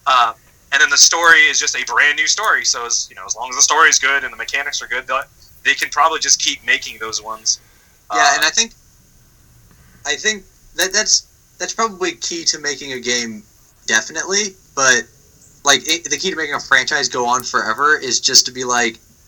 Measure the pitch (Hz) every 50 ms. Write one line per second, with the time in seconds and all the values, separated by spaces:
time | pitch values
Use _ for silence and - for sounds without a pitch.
0 | _ 143 131 123 117 113 113 - _ _ _ _ _ _ 143 139 151 139 143 139
1 | - - 175 170 170 165 165 160 160 147 139 - 151 139 - 127 127 123 117 120
2 | 139 147 147 147 151 - - - 214 214 175 - 117 - - 127 120 113 - -
3 | - - - 95 95 98 - 110 123 127 127 139 - - 151 156 160 151 139 135
4 | 131 135 139 139 131 123 - 113 113 - - 139 143 143 135 - 123 107 120 127
5 | 127 - 131 135 139 - _ _ - - - - - 131 143 - 156 147 - 147
6 | 147 165 160 147 - 139 - - - 160 143 131 - 127 127 131 - 135 117 107
7 | 110 110 110 - 117 110 110 110 - - - - _ _ _ _ _ _ _ _
8 | _ _ - - 151 143 143 151 151 156 - 208 226 226 - _ _ _ _ _
9 | _ _ _ _ _ _ _ _ _ _ _ - - _ - _ - - _ -
10 | - 147 - - - 214 214 196 - - _ _ _ - - - 180 190 190 208
11 | 220 - - - - _ _ _ _ _ _ _ 180 180 - - 233 233 196 175
12 | 180 170 - - - - 175 170 156 - - 151 147 143 139 135 143 139 131 123
13 | 113 120 123 120 120 113 110 104 98 _ _ _ _ _ _ _ _ - 113 110
14 | 110 - 156 160 151 170 190 202 214 196 190 - _ _ _ 139 135 131 123 117
15 | 117 - _ _ _ _ _ _ _ _ _ _ _ 143 139 131 - 147 165 170
16 | - - 147 139 170 190 165 160 160 147 143 127 - - 143 127 123 - 156 147
17 | 135 - - 131 123 120 120 123 117 - - 120 101 110 110 127 143 147 151 147
18 | 135 127 117 - - - 127 123 - 131 127 127 131 123 123 120 117 113 113 -
19 | _ _ _ _ _